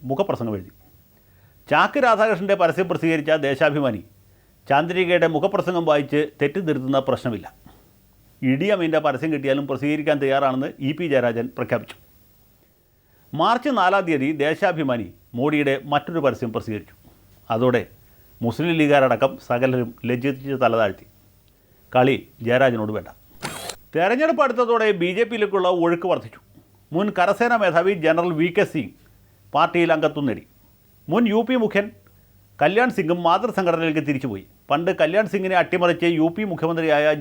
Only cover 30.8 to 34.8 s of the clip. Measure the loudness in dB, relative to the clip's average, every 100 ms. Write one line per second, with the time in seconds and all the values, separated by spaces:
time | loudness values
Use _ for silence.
30.8 | _ _ -4 0 2 0 0 0 0 -2
31.8 | -4 -10 _ _ _ _ _ 0 0 2
32.8 | 0 0 -2 0 0 0 0 -2 -2 0
33.8 | 0 -2 -2 -4 -4 -8 -12 _ _ 0